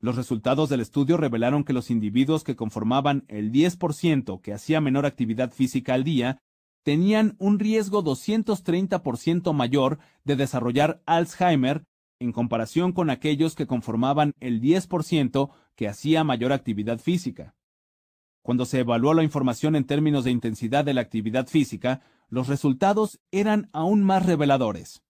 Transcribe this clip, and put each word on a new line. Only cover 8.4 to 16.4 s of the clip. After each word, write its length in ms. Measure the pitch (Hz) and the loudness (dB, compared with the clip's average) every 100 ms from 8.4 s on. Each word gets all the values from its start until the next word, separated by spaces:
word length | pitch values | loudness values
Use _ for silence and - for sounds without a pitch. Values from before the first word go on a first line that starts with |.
| 214 202 | 0 -4
treinta 400 | - 175 190 190 | 0 -2 0 -2
por 140 | - 123 | -4 -4
ciento 340 | - 170 175 | 0 0 0
mayor 480 | 151 120 139 135 147 _ _ | 0 2 2 2 0 _ _
de 140 | - 139 | -4 0
desarrollar 640 | 135 131 117 123 151 165 - | 0 -2 -2 2 0 0 0
Alzheimer 800 | 165 170 - 180 156 127 151 - _ _ _ | 0 0 0 2 2 2 -2 -6 _ _ _
en 120 | 123 | -6
comparación 600 | 117 117 117 110 - 180 | -2 -2 -2 -2 0 0
con 160 | 180 165 | 0 -2
aquellos 460 | 127 156 147 160 - | 0 -2 0 0 -2
que 120 | 147 | -4
conformaban 680 | 123 113 113 127 143 147 - | -4 -4 -2 0 2 0 0
el 220 | 127 117 | -4 -2
diez 260 | 123 180 180 | 2 2 2
por 160 | 180 | -4
ciento 480 | 170 170 131 135 139 _ _ _ | 0 0 0 0 -2 _ _ _
que 140 | 107 | -8
hacía 340 | 104 143 160 | -6 0 2
mayor 300 | 156 123 | 2 0